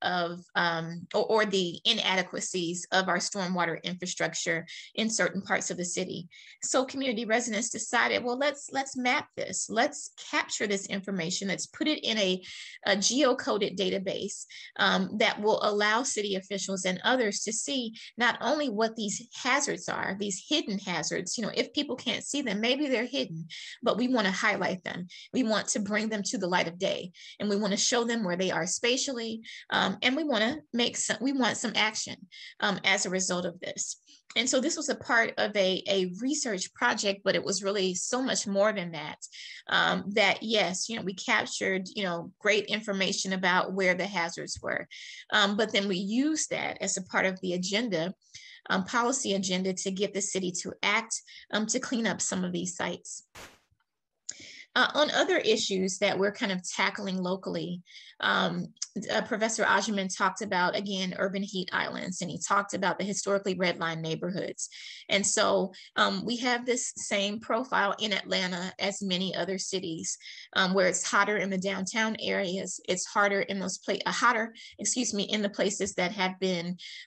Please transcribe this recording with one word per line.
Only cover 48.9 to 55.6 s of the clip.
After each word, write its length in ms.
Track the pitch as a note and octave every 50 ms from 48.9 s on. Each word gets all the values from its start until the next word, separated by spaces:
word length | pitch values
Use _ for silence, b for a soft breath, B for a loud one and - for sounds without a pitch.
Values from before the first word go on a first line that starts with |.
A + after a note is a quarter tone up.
| - A#3+ A#3+ A#3+ C4 - - G#3
agenda 400 | G3 G3 F#3 F#3 F#3 F#3 F#3 F#3+
to 180 | F#3 F#3 - G3
get 220 | F#3+ F#3+ G#3 G3
the 80 | G3 F#3+
city 320 | G3+ - - F#3+ F#3+ F3+ F3 -
to 140 | - - - -
act, 400 | - G3 G#3 A3+ A3+ A3+ - - B B B B B B
um, 120 | - G#3 A3
to 140 | G#3+ - B3+
clean 260 | - - C#4 A#3 A3+
up 140 | G3 F3 F#3
some 240 | - - F#3+ F#3 F#3
of 80 | F3+
these 240 | F3+ E3+ F3+ F3+ -
sites. 480 | - - F3+ F3 - - - - - - _ - - - - - _ _ _ _ _ _ _ _ _ _ _ _ _ _ B B B B B B B B B -
Uh, 140 | B3 A#3+ - -
on 160 | C#4 D4+ -
other 280 | - C4 D#4 F#4+ F4+ D#4
issues 600 | - - G#3+ A3